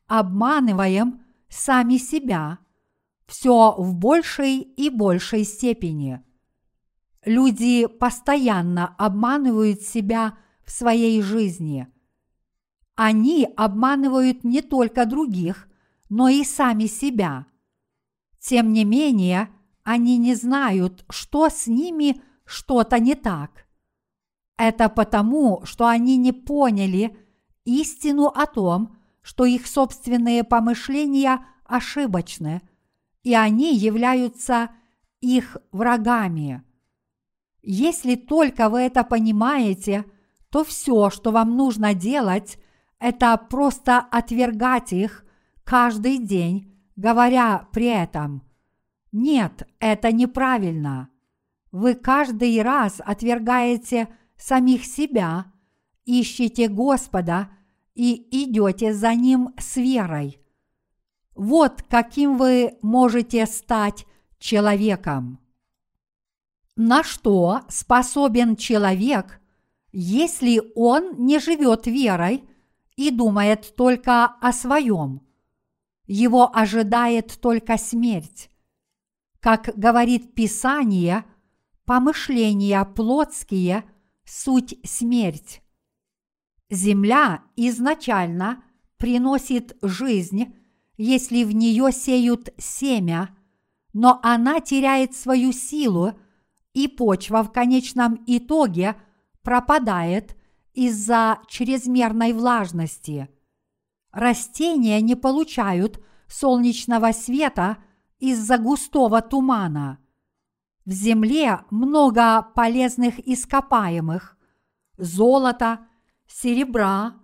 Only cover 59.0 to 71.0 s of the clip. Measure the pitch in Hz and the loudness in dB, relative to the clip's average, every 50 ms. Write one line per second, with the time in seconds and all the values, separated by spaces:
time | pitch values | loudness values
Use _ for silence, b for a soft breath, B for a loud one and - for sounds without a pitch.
59 | 214 226 233 233 247 254 262 254 247 247 - - - - - 254 247 254 262 240 | 0 0 2 2 2 2 2 2 0 -2 -6 -12 -14 -8 -4 -2 0 0 0 0
60 | 196 170 160 147 143 139 135 _ _ _ _ _ _ _ _ _ _ _ _ _ | -2 -2 -4 -6 -6 -8 -10 _ _ _ _ _ _ _ _ _ _ _ _ _
61 | _ _ _ _ _ _ _ - 196 214 285 330 302 254 262 - - - - 233 | _ _ _ _ _ _ _ -8 -2 2 4 4 4 4 2 -4 -6 -2 0 0
62 | 233 233 - 285 285 285 269 247 262 254 254 247 240 226 - - - 214 226 254 | 0 0 -2 -2 0 0 2 2 2 4 4 4 2 0 -2 -4 -4 0 2 4
63 | 254 240 220 240 233 240 - 226 220 220 - - - - 240 214 208 202 208 - | 4 4 2 0 -2 -2 -2 -2 -2 -2 -4 -8 -6 -4 -2 -2 -2 -2 -4 -8
64 | - - _ _ _ _ _ _ - - 214 208 208 208 208 196 208 214 196 185 | -12 -20 _ _ _ _ _ _ -6 -2 0 0 2 2 0 0 0 0 -2 -2
65 | - 165 143 135 123 123 127 - _ _ _ _ _ _ _ _ _ _ _ _ | -4 -6 -6 -6 -6 -8 -12 -16 _ _ _ _ _ _ _ _ _ _ _ _
66 | _ _ _ _ _ _ _ _ _ _ _ _ _ _ _ - 226 226 254 294 | _ _ _ _ _ _ _ _ _ _ _ _ _ _ _ -2 2 4 4 2
67 | 320 - - - - 226 202 185 175 170 202 254 - - - - - - 247 247 | 2 0 -6 -4 0 2 2 2 2 2 0 -2 -6 -8 -12 -8 -2 2 2 2
68 | 247 - - 285 285 269 214 240 240 226 220 - - - 233 208 202 190 190 185 | 2 2 0 0 0 2 2 2 2 2 0 -2 -2 0 0 2 2 2 0 0
69 | 208 262 285 202 190 - - - _ _ _ _ _ _ _ _ _ _ - 196 | 0 0 0 -2 -4 -6 -12 -20 _ _ _ _ _ _ _ _ _ _ -10 -8
70 | 175 180 202 262 330 330 - - 262 240 233 220 220 - - 233 233 240 247 311 | -4 -2 0 0 0 0 -2 -2 0 2 2 2 0 -2 -2 0 2 2 4 2